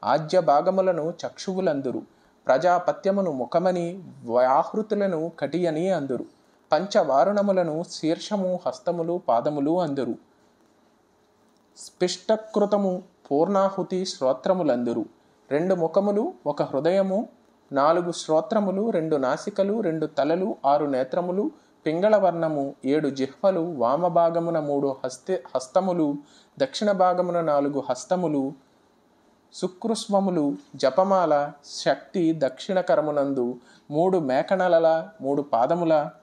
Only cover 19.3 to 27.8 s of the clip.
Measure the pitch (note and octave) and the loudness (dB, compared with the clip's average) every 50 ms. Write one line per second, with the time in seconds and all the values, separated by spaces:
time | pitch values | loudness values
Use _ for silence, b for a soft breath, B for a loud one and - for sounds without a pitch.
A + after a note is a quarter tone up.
19.3 | C#3 D#3 - - - - G3 G3 G3+ A#3 G#3 F3 D#3+ D#3+ D#3 D3+ - - C3+ D3 | -2 -2 -4 -8 -2 -2 -2 0 0 -2 -2 -2 -2 -2 -4 -4 -2 -2 0 0
20.3 | D#3+ F3 F#3+ G#3+ - - - C3+ C#3+ D3 D#3 C#3+ C#3 B2+ C3+ C3 - F3+ F3 F3+ | 0 0 0 -4 -6 -2 2 2 2 2 2 0 0 -2 -2 -2 -2 -4 -2 -2
21.3 | F3+ F#3+ G#3+ D#4 B B B B B B _ D#3+ D#3 E3 F#3 G#3+ G#3+ G#3 G3 F3+ | -2 -2 -2 -4 B B B B B B _ -4 -2 2 2 4 4 4 4 2
22.3 | E3+ E3+ E3 D#3+ D#3 D3 C#3 C#3 - _ - C3 C#3+ D#3 D3+ C#3+ C#3 C3+ C3 C3 | 0 0 -2 -2 -2 -2 -4 -6 -8 _ -2 0 0 2 0 -2 -2 -2 -6 -6
23.3 | - - - G3 F#3+ F3 D#3+ E3+ F3 C3+ A#2 A#2 C3 D3+ F3 F3+ E3+ F3 E3+ E3+ | -6 0 0 0 2 2 -2 -4 -2 -2 0 0 2 2 0 2 2 4 2 4
24.3 | E3+ E3+ E3 E3+ E3 D#3+ D3+ D3 C#3+ C#3+ C#3 C#3 C3+ C3 - C3 B2 - _ - | 2 0 -2 0 -2 -2 -2 0 -2 0 0 -2 -4 -4 -6 -8 -8 -8 _ -6
25.3 | F#3 F3 F3+ - - C3 - - - F#3+ F#3 F#3+ F3+ F3 D#3 D3 C#3 C#3+ b b | -6 -6 -6 -6 -6 -6 -6 0 0 0 0 2 0 0 0 0 -2 -4 b b
26.3 | b b b b b - F3+ F3 - - A3 G#3 G3+ F#3 F#3 F3+ F3+ F3+ F3+ F3 | b b b b b -4 -4 -4 -2 -2 0 0 2 4 4 2 2 2 0 0
27.3 | F3 E3+ E3+ D#3+ D3 C#3+ C#3+ C#3+ D3 C#3 | 0 -2 0 2 0 2 0 0 -2 -4